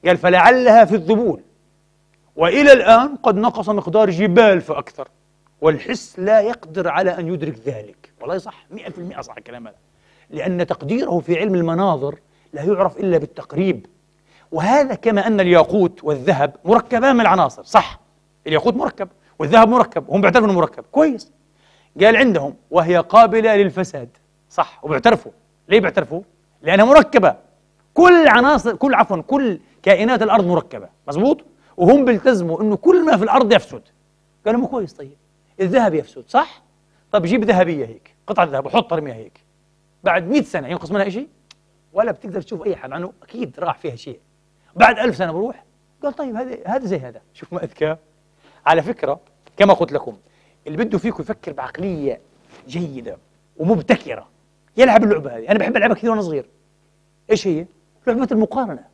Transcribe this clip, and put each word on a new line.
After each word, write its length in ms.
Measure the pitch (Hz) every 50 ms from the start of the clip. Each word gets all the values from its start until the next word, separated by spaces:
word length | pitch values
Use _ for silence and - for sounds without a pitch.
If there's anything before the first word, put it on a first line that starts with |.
| -
قال: 100 | 175 180
"فلعلها 680 | - - 180 180 180 170 226 254 254 247 240 214 233 220
في 100 | 160 202
الذبول، 460 | 208 160 160 220 214 247 202 135 - _ _ _ _ _ _ _ _ _ _ _ _ _ _ _ _ _ _ _
وإلى 360 | 151 165 175 - 277 285 285
الآن 440 | 269 247 185 202 226 233 254 294 285
قد 200 | - - 240 202
نقص 320 | 190 220 247 - 220 190 202
مقدار 420 | 208 202 - 175 165 220 220 190
جبال 500 | 175 165 208 208 175 220 226 214 190 175
فأكثر، 480 | - - 151 143 - - _ - 135 _ _ _ _ _ _ _ _ _ _ _
والحس 580 | 151 160 156 139 - - 247 - - - _ 185
لا 220 | 185 202 220 220
يقدر 480 | 202 226 233 - - 160 156 190 175 170
على 300 | 143 165 190 180 175 175
أن 100 | 170 160
يدرك 300 | 185 156 160 170 131 110 113
ذلك". 460 | 139 127 107 104 104 - _ _ _ _ _
والله 180 | 113 117 180 185
صح، 280 | - 110 - _ _ _
مئة 200 | 170 214 - -
في 80 | 147 180
المئة 220 | - 180 - 139
صح 160 | 127 123 113
الكلام 300 | 113 110 120 120 120 117
هذا، 100 | 110 101 _ _ _ _ _ _ _ _ _ _ _
لأن 360 | 151 156 - 190 180 175 170
تقديره 540 | - - - - 139 202 247 - - 180 175
في 180 | - - 175 160
علم 160 | 202 214 185
المناظر 640 | 175 170 165 165 165 196 196 165 131 135 143 - _ _ _ _ _ _ _
لا 100 | - 143
يعرف 360 | 147 185 208 180 196 175 - -
إلا 200 | 202 190 170 160
بالتقريب. 680 | 147 143 - - - _ 147 147 190 190 - - - _ _ _ _ _ _ _ _ _ _ _ _ _
وهذا 420 | - 160 156 202 254 294 285 269 220
كما 320 | - - 226 214 202 185
أن 140 | 233 220 196
الياقوت 640 | 185 180 175 165 156 - 175 208 185 170 - - -
والذهب 520 | 151 151 135 127 175 170 135 143 143 - - _
مركبان 500 | 170 226 233 - - 247 226 240 277 262
من 60 | 233
العناصر، 420 | 226 185 185 190 160 131 - -
صح، 380 | 98 - - 214 - - - - _ _ _ _ _ _ _ _ _
الياقوت 300 | 156 156 151 - - -
مركب 320 | 254 - - - - 196 185 _ _ _ _ _ _
والذهب 300 | 156 143 214 226 226 214
مركب، 400 | 240 254 214 - - 165 135 -
وهم 120 | 156 196
بيعترفوا 260 | 202 196 180 247 220 196
إنه 80 | 190
مركب، 280 | 175 165 156 - - - _
كويس. 400 | - 277 311 311 254 214 - _ _ _ _ _ _ _ _ _ _ _ _ _ _ -
قال: 160 | 190 220 226
"عندهم 380 | 208 269 247 190 156 139 - - _ _ _
وهي 260 | 147 180 165 170 180
قابلة 600 | 170 170 - - 220 233 214 208 226 220 220 214
للفساد"، 520 | 202 202 185 135 185 180 - - 143 120 120 _ _ _ _ _ _ _ _
صح، 340 | - - 156 - - - -
وبيعترفوا. 480 | 151 151 131 117 170 - - - 110 _ _ _ _ _ _ _ -
ليه 120 | 185 220
بيعترفوا؟ 420 | 190 170 - 196 156 117 151 180 202 _ _ _ _ _ _ _
لأنها 220 | - 156 180 196 214
مركبة. 520 | 240 285 311 226 - - 247 185 151 110 - _ _ _ _ _ _ _ _ _ _ _
كل 340 | - 349 359 349 339 320 277
عناصر، 480 | 214 240 247 285 302 262 - 240 202
كل، 180 | - - 277 254
عفوًا، 280 | - 240 - 202 170
كل 380 | - - 262 285 269 233 180 - _ _ _ _
كائنات 400 | - 196 202 180 214 240 262 226
الأرض 240 | 220 214 240 226 190
مركبة، 420 | 175 180 165 - - - 110 95 - _ _ _ -
مزبوط؟ 360 | 143 160 214 277 320 - - _ _ _ _ _ _
وهم 280 | - 175 180 262 285 262
بيلتزموا 580 | 247 233 196 - 262 240 190 175 165 165 165
إنه 140 | 214 214 208
كل 280 | - - 339 359 359 339
ما 120 | 311 262
في 80 | 185 180
الأرض 280 | - - 262 247 202
يفسد. 300 | 202 190 - - - 113 _ _ _ _ _ _ _ _ _ _ _ _ _
قالوا: 140 | 208 226 240
مو 80 | 247 -
كويس، 240 | 277 247 196 151
طيب 240 | _ - 143 135 143 _ _ _ _ _ _ _ _ -
الذهب 340 | 190 180 208 262 226 202 156
يفسد، 300 | 156 - - _ 131 120 _
صح؟ 340 | - 254 320 - - _ _ _ _ _ _ _ _ _ _ _
طب 100 | - 208
جيب 220 | 165 170 220 254 208
ذهبية 420 | 202 214 180 185 170 165 143 123
هيك، 280 | 110 117 - _ _ _ _ _
قطعة 180 | - 208 - 175
ذهب، 220 | 156 139 135 139
وحط 260 | 139 - 233 - -
ارميها 220 | 170 160 147 139 117
هيك، 260 | 113 110 - _ _ _ _ _ _ _ _ _ _ _ _ _ _ -
بعد 240 | 185 170 185 170 175
مئة 140 | 262 302
سنة 260 | 226 - - 170 139 -
ينقص 220 | - 165 - 151
منها 160 | 202 202 196
إشي؟ 220 | 202 180 226 285 - _ _ _ _ _ _ _ _ _ _ _ _
ولا 200 | _ 190 226 233
بتقدر 300 | - - - 208 175 196
تشوف 240 | 156 - 226 165 -
أي 100 | 208 175
حد، 140 | - - 131
مع 60 | 131
إنه 160 | 165 175 185 - _
أكيد 320 | _ _ - 240 247 143 - -
راح 200 | 180 170 - _
فيها 180 | - 156 120
شيء، 240 | 117 - - - _ _ _ _ _ _ _ _ _ _ _ _
بعد 220 | 170 226 226 233 214
ألف 180 | 226 254 165
سنة 160 | 165 185 165
بروح. 320 | 156 175 208 254 - - _ _ _ _ _ _ _ _
قال: 100 | - 285
"طيب، 240 | 277 - 294 262 220
هذا، 200 | 220 254 254 247 - -
هذا 200 | 180 220 269 262
زي 120 | 185 185 156
هذا." 220 | 131 123 110 - _ _ _
شوف 180 | - - _
ما 100 | 175 180
أذكى. 340 | 175 - _ - 156 156 160 160 _ _ _ _ _ _ _ _ _ _ _ _ _
على 160 | 151 160 165
فكرة، 380 | 147 190 - - - 135 143 - _ _ _ _ _ _ _
كما 160 | - 202 202 190
قلت 180 | - 175 -
لكم، 240 | 143 143 - 127 107 _ _ _ _ _ _ _ _ _ _
اللي 180 | 147 151 160 233
بده 140 | - 220 180
فيكم 240 | - 233 - -
يفكر 300 | 147 - 214 _ - 175
بعقلية 680 | 143 - 127 131 - 156 180 202 180 156 143 139 117 - _ _ _ _ _ _ - - _ -
جيدة 480 | 143 170 175 151 135 127 117 110 92 _ _ _ _ _ _ _ _
ومبتكرة 720 | - 156 175 220 170 - - 240 - - 143 117 104 - _ _ _ _ _ _ _ _ _ _
يلعب 280 | 220 254 254 214 220 233
اللعبة 320 | 208 208 160 139 135 120
هذه. 120 | 113 113 143
أنا 100 | 208 214
بحب 180 | - 214 262
ألعبها 200 | 233 202 226 226
كثير 140 | - - 233
وأنا 120 | 226 214
صغير. 240 | 196 170 156 139 - _ _ _ _ _ _ _ _ _ _ _ _ _ _ _ _ -
إيش 160 | 220 - -
هي؟ 200 | 196 160 151 175 - _ _ _ _ _ _ _
لعبة 220 | 254 226 240 269 -
المقارنة. 520 | 262 214 214 - - 262 254 208 156 120 - _